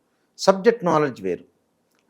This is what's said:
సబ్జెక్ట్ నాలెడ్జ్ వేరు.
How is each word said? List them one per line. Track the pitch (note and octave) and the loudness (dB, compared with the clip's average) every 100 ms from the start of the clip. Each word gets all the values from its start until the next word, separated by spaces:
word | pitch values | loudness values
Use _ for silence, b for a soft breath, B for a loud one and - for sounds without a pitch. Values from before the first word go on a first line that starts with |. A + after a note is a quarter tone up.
| _ _ _ _ | _ _ _ _
సబ్జెక్ట్ | - G3 G#3 A3+ | 0 2 2 0
నాలెడ్జ్ | F3 D3+ D3 A2 | 0 0 0 -4
వేరు. | F#2+ E2+ - _ _ _ _ _ _ | -8 -8 -10 _ _ _ _ _ _